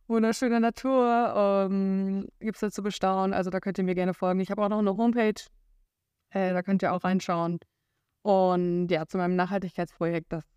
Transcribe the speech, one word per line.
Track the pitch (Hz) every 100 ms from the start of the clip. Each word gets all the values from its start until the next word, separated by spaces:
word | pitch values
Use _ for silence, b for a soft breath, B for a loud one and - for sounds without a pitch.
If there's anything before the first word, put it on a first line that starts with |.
| -
wunderschöne | 226 220 220 247 233
Natur, | 233 - 262 262 240 233 240 208 202 196 190
ähm, | 196 196 190 196 196 - -
gibt's | 220 -
da | 208
zu | -
bestaunen. | 202 - 190 190 190
Also | 196 185
da | 185
könnt | 202 185
ihr |
mir | 185
gerne | 180 185
folgen. | 175 185 185
Ich | 190
habe | 202
auch | 202
noch | 214
eine | 202 190
Homepage. | 233 240 214 214 - _ _ _ _ _ _ _ _
Äh, | 196 185
da | 180
könnt | 180 190
ihr | 180
auch | 180
reinschauen. | 185 185 - 170 170 175 - _ _ _ _ _
Und | 208 190 185 180 175 175 175
ja, | 160 160
zu | 185
meinem | 180 180
Nachhaltigkeitsprojekt, | 180 196 185 - 175 - 170 170 170
das, | 165 -